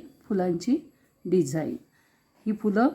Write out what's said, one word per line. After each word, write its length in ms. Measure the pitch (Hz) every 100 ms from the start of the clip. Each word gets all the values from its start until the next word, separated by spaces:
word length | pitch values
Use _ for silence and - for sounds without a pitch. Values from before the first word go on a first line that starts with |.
| - -
फुलांची 680 | - 196 180 170 - 302 - _ _ _
डिझाईन. 520 | 175 180 139 160 - - - _ _ _ _ _ 214
ही 60 |
फुलं 360 | 214 208 196 262